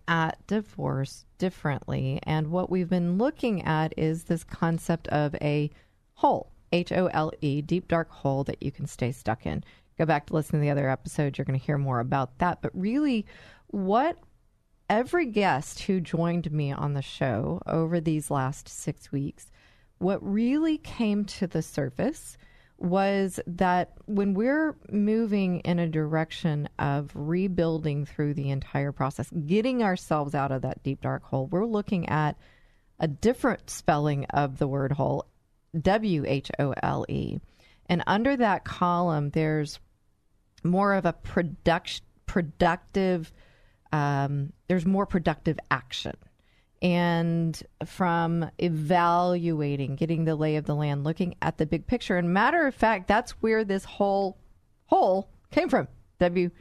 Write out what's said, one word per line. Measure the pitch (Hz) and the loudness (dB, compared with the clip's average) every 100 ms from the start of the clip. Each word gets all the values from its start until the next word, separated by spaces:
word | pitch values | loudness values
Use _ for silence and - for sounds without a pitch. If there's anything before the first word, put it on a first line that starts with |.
| - | -2
at | 165 160 - - | 0 0 -4 -4
divorce | 208 208 - - 135 135 - - - | -4 -4 -6 -4 -2 -4 -8 -20 -4
differently. | 185 - 156 135 - 135 131 139 | -4 -2 -4 -4 -4 -4 -2 -4
And | - 156 156 | -2 -2 0
what | 175 185 | -2 -2
we've | 185 175 | -2 0
been | 180 175 185 | 0 2 2
looking | 254 311 254 190 | 0 -2 -2 -2
at | - 156 160 - | 0 0 0 0
is | 156 160 | -2 -2
this | - 165 | -2 -4
concept | - - 165 165 - 170 - | -4 -2 0 0 -2 -4 0
of | 147 147 165 | 0 0 -2
a | 147 147 147 - _ _ _ | -2 0 -2 -6 _ _ _
hole, | - 294 247 - - - | 0 2 2 -2 -16 -2
H | 175 175 | 0 2
O | - 180 | 2 2
L | - 156 - | 2 -2 -2
E, | 147 143 | -2 -2
deep, | 147 175 - | 0 -2 0
dark | 170 160 | 0 0
hole | - 143 135 | -4 -2 0
that | 139 143 | -2 -4
you | 139 | -6
can | - 139 | -6 -8
stay | - 120 | -4 -4
stuck | 127 - 117 - | -4 -4 -4 -4
in. | 82 - - _ - | -6 -8 -18 _ -2
Go | |
back | 160 151 - | 0 0 0
to | |
listen | - 147 156 | -2 0 0
to | |
the | 147 | 2
other | 143 139 | 0 0
episode. | 131 - - 143 135 | -2 -4 -2 -2 -2
You're | 143 | -2
gonna | 135 | -2
hear | - 147 | 0 -2
more | 139 123 | 0 -2
about | 123 139 127 - | 0 0 -2 -2
that. | 180 - | -2 -2
But | 147 185 | -6 -4
really, | 190 262 302 233 202 - - - - | -2 0 0 0 -4 -12 -20 -20 -10
what | 208 185 214 302 339 - - _ _ _ _ - | -4 2 2 2 -2 -12 -20 _ _ _ _ -2
every | 214 254 349 | 0 2 0
guest | 285 208 190 135 - - | 0 2 2 2 -2 -6
who | - 185 | -2 0
joined | 165 160 170 170 160 | 0 0 0 0 -2
me | 151 143 | -2 -2
on | 139 143 | -2 -4
the | 143 | -4
show | 135 - 139 107 147 170 - | -6 -2 -2 0 -2 -4 -2
over | 165 160 175 | 0 0 0
these | 160 156 147 | 0 -2 -2
last | 143 131 143 - | -2 -2 -6 -12
six | - - - - | -12 -8 -8 -6
weeks, | 139 143 - - _ _ _ _ - | -6 -6 -10 -20 _ _ _ _ -2
what | 180 196 | 0 0
really | - 202 233 285 320 311 | -2 0 2 2 0 -2
came | - - 220 202 | -4 -4 0 0
to | 202 - 175 | -2 -4 -4
the | 165 | -2
surface | 160 - 135 - 214 320 - - - - _ - | -4 -4 -4 -2 -4 -4 -12 -20 -20 -20 _ -6
was | 180 190 196 196 196 - - | 0 2 2 2 0 -4 -6
that | 175 185 180 175 - - | 0 2 2 0 -6 -4
when | 202 202 | 0 0
we're | 190 240 294 311 - - | 2 2 2 0 -4 -4
moving | 208 208 220 226 202 185 175 | 0 2 2 2 2 0 0
in | - 175 | 0 0
a | 170 | 0
direction | 156 151 156 160 - 170 147 143 - | 0 0 0 -2 -2 -2 -2 -4 -4
of | 143 143 143 | -2 -2 -4
rebuilding | - 147 175 196 175 165 160 156 147 | -6 -2 0 0 0 0 0 -2 -2
through | 147 - 147 | -4 -2 -2
the | 147 139 | 0 -2
entire | 139 - 143 139 | -4 -4 -4 -2
process, | 139 135 - - 170 147 | -2 -4 -4 -6 -4 0
getting | 202 233 254 | 2 2 2
ourselves | 214 180 - 156 143 | 2 0 0 -2 0
out | 147 139 | -2 0
of | 131 | -2
that | 131 - | -4 -6
deep, | 139 135 | -4 -4
dark | 131 135 | -4 -6
hole, | - 135 131 | -4 -4 -2
we're | 175 | -2
looking | 226 214 208 185 160 | 0 -2 -2 -2 0
at | 151 151 - - _ _ _ _ - | 0 0 -2 -12 _ _ _ _ -6
a | 165 | -4
different | 143 214 254 262 202 - | 0 0 2 0 -2 -6
spelling | - - 151 147 143 - | -6 0 2 2 0 -2
of | - 143 135 | 0 0 0
the | 143 | -2
word | 139 135 | 0 -2
hole, | 139 135 139 - _ _ _ _ 165 | 0 0 -2 -6 _ _ _ _ -2
W | 185 214 220 160 - | 2 2 2 0 0
H | 139 - - | -2 -2 -2
O | 143 - | -2 0
L | - 135 - | -2 -2 -4
E. | 139 - - - _ _ _ - | -4 -4 -6 -10 _ _ _ -2
And | 175 - | 0 2
under | 196 240 277 | 2 2 2
that | 226 185 | 2 0
column, | - - 175 175 175 151 147 | -4 -2 2 2 2 0 0
there's | 160 156 156 147 - - _ _ _ _ _ _ _ | 0 0 0 -2 -8 -20 _ _ _ _ _ _ _
more | 165 180 202 | 0 2 4
of | 196 170 | 4 2
a | |
product-, | - - - 170 - - 170 - - - _ - | -2 -2 -2 -2 0 2 2 0 -12 -14 _ -4
productive, | 202 156 - 170 175 - 202 190 180 160 - - _ _ _ _ | -2 -2 2 2 2 -2 0 2 0 -4 -14 -20 _ _ _ _
um, | 156 143 139 139 143 139 - - | -2 0 0 0 -2 -4 -6 -2
there's | 180 | 0
more | 170 190 202 | 2 2 2
productive | 190 160 151 - 151 - | 0 0 0 -2 -2 -2
action. | 131 127 - - - - _ _ _ _ - | -4 -4 -8 -8 -10 -14 _ _ _ _ -2
And | 180 175 175 170 170 170 165 156 - - 170 | 2 4 4 2 2 2 0 -4 -10 -12 -10
from | - 180 170 165 170 160 - | -2 0 2 0 0 -2 -2
evaluating, | 175 156 151 180 170 175 180 180 170 156 147 143 135 139 | -2 0 2 4 6 4 4 2 0 0 0 -2 -4 -2
getting | 165 165 160 | 0 0 0
the | |
lay | 156 156 151 | 2 2 0
of | 151 | 0
the | |
land, | 147 151 143 | 0 0 0
looking | 143 165 175 - | -2 -2 -2 -2
at | 160 - | -2 0
the | |
big | 156 165 - | -2 -2 -2
picture. | 247 - 180 | -2 0 0
And | 175 | 2
matter | 185 233 339 285 | 2 4 4 2
of | |
fact, | - 220 208 185 | 2 2 2 2
that's | 208 240 - | 2 0 -2
where | 220 220 | 0 2
this | 214 190 | 2 -2
whole | - - 202 196 196 - - - _ _ | -4 -2 2 2 0 -4 -16 -20 _ _
hole | - 381 233 185 - - - | 2 4 6 4 0 -12 -2
came | - 330 | 0 4
from, | 226 135 - - - | 2 0 -8 -10 0
W | 175 175 175 - | 2 2 0 -4